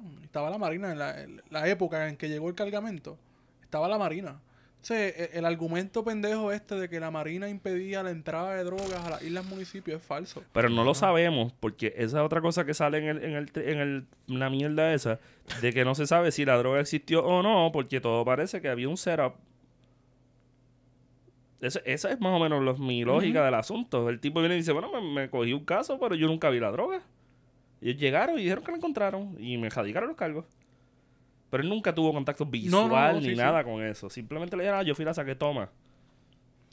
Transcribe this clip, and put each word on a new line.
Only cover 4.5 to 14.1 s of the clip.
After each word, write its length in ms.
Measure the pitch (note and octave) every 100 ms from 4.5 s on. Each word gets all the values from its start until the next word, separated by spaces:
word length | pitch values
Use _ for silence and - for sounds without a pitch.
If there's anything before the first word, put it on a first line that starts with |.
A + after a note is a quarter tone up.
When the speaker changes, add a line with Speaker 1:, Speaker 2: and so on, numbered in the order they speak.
| _ _ _
Speaker 1:
O 40 | -
sea, 120 | A3+ G3
e-, 220 | E3 E3+
el 120 | E3+ E3+
argumento 580 | E3 E3 F3 F#3+ A#3
pendejo 480 | A3 G#3+ G#3 A3 G#3
este 240 | G#3 - G3
de 140 | F3
que 100 | E3
la 100 | D#3+
Marina 380 | D#3 D#3 F3 G3+
impedía 560 | G3+ G3 F3+ F#3+ G3
la 80 | F#3
entrada 420 | E3 D#3 D#3+ F#3+ F#3+
de 100 | F3+
drogas 260 | F#3+ G3 F3+ E3+
a 40 |
las 100 | D#3
islas 220 | D#3+ F3+ F#3
municipios 560 | F#3+ F#3 G3 F3 E3
es 40 | -
falso. 360 | D3 - - -
Speaker 2:
Pero 160 | A2+ A#2+
no 140 | A#2
lo 80 | B2
Speaker 3:
Ah. 40 | -
Speaker 2:
sabemos, 580 | G3 E3+ E3+ C#3 A#2 -
porque 320 | A2 - A2 -
esa 240 | A2+ D3
es 60 | D3+
otra 160 | E3
cosa 240 | E3 E3+ D3
que 80 |
sale 240 | D3+ D3 D3+
en 80 | D3+
el, 180 | D3+
en 100 | D#3+ D3
el, 160 | D3 D#3+
en 240 | C#3 D3
el, 260 | C#3+ C3+ C3+